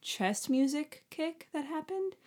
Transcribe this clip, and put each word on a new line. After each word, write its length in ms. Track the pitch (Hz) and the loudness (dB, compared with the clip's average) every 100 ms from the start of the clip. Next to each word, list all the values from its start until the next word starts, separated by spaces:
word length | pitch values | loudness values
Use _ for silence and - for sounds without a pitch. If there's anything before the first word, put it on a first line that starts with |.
chest 480 | - - 190 208 - | -6 0 0 0 2
music 540 | 262 269 294 302 - - | 4 4 2 -4 -8 -12
kick 400 | - 320 330 - | -4 -4 -4 -6
that 120 | 302 277 | -6 -4
happened? 500 | 320 311 381 381 - | -4 -4 -2 -2 -4